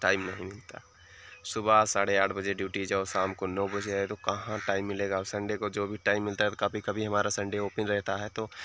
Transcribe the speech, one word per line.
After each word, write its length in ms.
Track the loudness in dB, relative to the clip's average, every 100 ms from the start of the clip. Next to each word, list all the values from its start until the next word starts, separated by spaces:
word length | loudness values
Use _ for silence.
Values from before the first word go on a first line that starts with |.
टाइम 200 | 2 2
नहीं 240 | 0 -6 -10
मिलता। 360 | -12 -16 -18 -18 -20 -20 -20 -20 -14 -6
सुबह 400 | -2 6 6 6
साढ़े 320 | 4 4 4
आठ 140 | 4
बजे 220 | 2 -2
ड्यूटी 320 | -2 -2 -2 0
जाओ, 200 | 0 0
शाम 280 | 0 0
को 140 | 0 -2
नौ 200 | 0 0
बजे 260 | 0 -2
आए, 140 | 0 0
तो 80 | -2
कहाँ 440 | -2 -2 -4 -4 0
टाइम 180 | -2 -2
मिलेगा। 320 | -2 0 -2
और 80 | -2
संडे 320 | -4 -4 -2
को 120 | -2
जो 180 | -2 -4
भी 100 | -2
टाइम 260 | 2 2
मिलता 200 | 2 0
है, 60 | 0
तो 60 | 2
कभी-कभी 480 | -2 -2 -4 -2
हमारा 260 | 0 2 0
संडे 300 | 0 -2 -2
ओपन 280 | -2 -2 0
रहता 280 | 0 0 -4
है, 140 | -4
तो 200 | -6 -8 -8